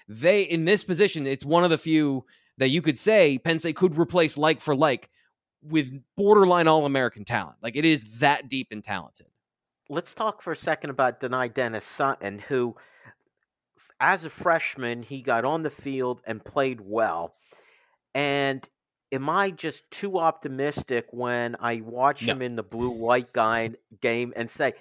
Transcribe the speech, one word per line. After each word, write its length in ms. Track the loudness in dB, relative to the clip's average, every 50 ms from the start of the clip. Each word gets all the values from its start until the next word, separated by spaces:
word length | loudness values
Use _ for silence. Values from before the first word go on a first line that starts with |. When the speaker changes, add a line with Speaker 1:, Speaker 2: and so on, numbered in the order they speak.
| _
Speaker 1:
They, 360 | -18 -12 0 2 4 4 4 2
in 200 | 0 -2 0 2
this 220 | 2 2 2 0
position, 420 | -4 0 2 2 0 0 -2 -4
it's 160 | -4 -4 -4 -2
one 220 | 2 2 4 4
of 40 | 4
the 80 | 2
few 480 | 0 0 2 2 2 2 2 0 -4 -6 _ _ _ _ _ _ -2
that 100 | 0 2
you 120 | 2 2
could 160 | 0 0 -2
say 420 | 0 2 4 6 6 6 6 4 0
Penn 200 | 0 -2 -2 0
State 160 | -2 -4 0
could 220 | 2 0 2 2
replace 400 | 0 0 2 4 2 2 2 2
like 240 | 2 2 2 2 0
for 140 | 0 -2 2
like 340 | 2 4 2 2 -2 -6 _ _ _ _ _ _ _ _ _ _ _
with 400 | -10 -2 -2 -2 -2 -2 -8 -16 -18 _ _
borderline 500 | 0 4 6 8 8 8 8 6 6 6
All-American 560 | 6 6 4 4 2 2 0 0 0 -2 -6 -6
talent. 320 | -4 -4 -4 -4 -6 -12 _
Like, 160 | -10 -6 -2
it 80 | 2 2
is 340 | 2 2 2 -2 -8 -4 0
that 300 | 2 2 2 2 -2 -6
deep 180 | -8 -8 -8 -10
and 120 | -12 -14 -8
talented. 440 | -8 -8 -8 -8 -12 _ -20 -20 _ _ _ _ _ _ _ _ _ _ _ _ -10
Speaker 2:
Let's 240 | -8 -8 -8 -8 -8
talk 280 | -4 -4 -4 -4 -6
for 100 | -8 -10
a 60 | -10
second 320 | -6 -4 -4 -4 -4 -6 -6
about 320 | -2 0 0 0 0 -4
Denai 320 | -6 -4 -4 -4 -4 -4 -4
Dennis-Sutton, 840 | -4 -4 -4 -4 -8 -10 -12 -4 -2 0 0 0 -2 -6 -8 -8 -10
who, 360 | -8 -4 -2 -2 -2 -2 -4 -10 -20 _ _ _ -20 -20 -20 _ _ _ _ _ _ _ _ _ _ _ _ _ -20 _ _
as 280 | _ 0 0 0 0 -4
a 40 | -12
freshman, 720 | -14 -4 0 0 0 0 -2 -6 -8 -8 -6 -6 -6 -8 -10
he 180 | -12 -14 -8
got 240 | -4 -2 0 0 0
on 180 | -2 -2 -2 -4
the 60 | -6
field 520 | -8 -8 -8 -6 -4 -2 -2 -4 -4 -6 _
and 180 | -10 -10 -10 -12
played 380 | -6 -2 -2 0 0 -2 -6
well. 540 | -10 -6 -2 0 0 0 0 -4 -8 -10 -12 _ _ _ _ _ _ _ _ _ _ _ _ _ _ _ -4
And 540 | -4 -2 0 0 0 0 -2 -2 -4 -10 _ _ _ _ _ _ _ _ _
am 180 | -6 -4 -2 0
I 220 | 0 0 0 0
just 380 | -4 -6 -8 -8 -8 -10 -16 _
too 300 | -12 -8 -6 -4 -2 2
optimistic 880 | 2 0 0 -2 -8 -8 -4 -2 -2 -2 -2 -6 -4 -2 -2 -2 -2 -6
when 440 | -8 -6 -4 -2 -2 -2 -2 -4 -4 -4
I 220 | -4 -4 -4 -4
watch 420 | -8 -10 -2 2 2 2 2 0 -2
Speaker 1:
No. 100 | -4 -2
Speaker 2:
him 80 | -2
in 140 | -4 -6 -6
the 60 | -8 -10
blue-white 680 | -8 -6 -4 -4 -4 -4 -2 2 2 2 2 0 -2
guy 400 | 0 2 2 2 2 0 -2 -4 -8 -12 _ _ -12 _
game 320 | -2 0 0 0 -2 -4 -6
and 140 | -8 -8 -8
say, 240 | -4 -2 -2 -2 -2 -6